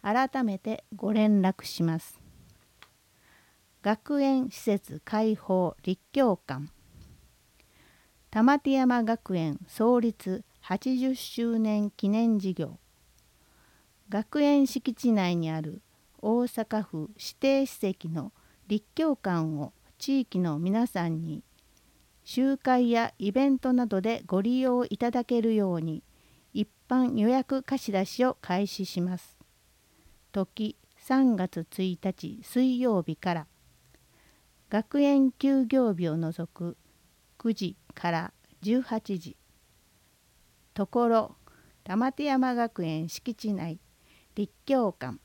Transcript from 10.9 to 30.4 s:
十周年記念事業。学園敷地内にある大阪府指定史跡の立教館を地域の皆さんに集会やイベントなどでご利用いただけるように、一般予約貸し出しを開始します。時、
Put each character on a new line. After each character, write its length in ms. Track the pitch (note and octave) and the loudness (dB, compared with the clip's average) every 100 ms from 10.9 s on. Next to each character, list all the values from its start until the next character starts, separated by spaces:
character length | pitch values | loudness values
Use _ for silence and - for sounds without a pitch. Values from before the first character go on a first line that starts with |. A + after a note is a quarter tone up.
| C4 | 0
十 200 | C4 C4 | 0 -2
周 420 | - - A#3 A3+ | -6 -4 -2 0
年 320 | A3 G#3+ G#3 | 0 0 -2
記 180 | - G3+ | -2 0
念 300 | A3 A#3 G#3+ | 2 2 2
事 160 | F#3+ | -2
業。 240 | F3 D#3 E3+ _ _ _ _ _ _ _ _ _ _ _ _ G#3 | -4 -6 -8 _ _ _ _ _ _ _ _ _ _ _ _ -6
学 340 | G3 A3 D4 | -6 -4 0
園 260 | C#4+ C#4+ C4+ | 4 4 4
敷 260 | B3+ - | 0 -6
地 160 | A3+ A#3+ | -2 2
内 240 | G#3+ F3+ | 2 2
に 160 | F3 D#3+ | 0 -2
あ 100 | D#3+ | -4
る 220 | D#3 F#3+ _ _ _ _ | -6 -10 _ _ _ _
大 200 | G#3 A#3+ | 0 0
阪 420 | B3 - A3 G#3+ | 0 -4 -4 -4
府 260 | G3+ D#3+ D#3 - | -4 -8 -10 -12
指 160 | - - | -16 0
定 260 | C4+ C4+ C4+ | 2 2 0
史 220 | - G3 | -2 -4
跡 200 | - E3+ | -4 -6
の 240 | D#3+ E3 _ _ _ - | -6 -8 _ _ _ -4
立 180 | G#3 _ | -4 _
教 220 | - D#4+ C4+ | -2 -2 0
館 400 | G3 E3+ D#3+ D3+ | -2 -2 -2 -4
を 160 | D3 _ _ _ | -8 _ _ _
地 220 | - C4+ | -2 -2
域 180 | A#3 F3+ | 0 -2
の 220 | F3 D3+ | -2 0
皆 260 | F3 G#3+ B3 | 0 0 0
さ 220 | F#3 E3+ | -2 -4
ん 160 | D#3+ | -4
に 180 | E3 D3+ - _ _ _ _ _ _ _ | -6 -10 -12 _ _ _ _ _ _ _
集 360 | - - C4+ C4+ | -6 0 0 0
会 340 | - B3+ A#3+ | 2 4 4
や 200 | A#3 A#3 _ | 2 0 _
イ 140 | G3 | -2
ベ 160 | A3+ C#4 | 2 2
ン 100 | C4 | 2
ト 140 | B3+ | 2
な 140 | B3 A#3 | 2 2
ど 140 | G3 | 0
で 220 | G#3 A3+ | 0 -4
ご 160 | - F#3+ | -2 0
利 200 | G#3 B3+ | 2 0
用 240 | C4 B3 | 2 0
い 140 | B3 - | -2 -2
た 120 | A#3+ | -2
だ 140 | B3 | -2
け 180 | A#3+ A#3+ | 0 0
る 140 | A3+ A3 | 2 2
よ 180 | G3 | 2
う 60 | E3+ | 0
に、 240 | D#3+ D#3 _ _ _ _ _ | -4 -6 _ _ _ _ _
一 160 | - - _ _ | -4 -4 _ _
般 300 | B3+ B3 A#3 | 2 2 2
予 100 | G#3+ | 2
約 360 | C4 B3+ C4+ | 2 0 -4
貸 220 | - C4+ - | -2 -4 -2
し 40 | |
出 140 | G3 | -2
し 200 | F#3+ - | -2 0
を 120 | B3+ - | 0 0
開 280 | - F3+ G3+ | -2 -2 -2
始 180 | - F#3 | -4 -6
し 140 | F3+ | -4
ま 180 | F3+ F3+ | -4 -4
す。 180 | - _ _ _ _ _ _ _ _ _ _ | -12 _ _ _ _ _ _ _ _ _ _
時、 440 | G3 | -4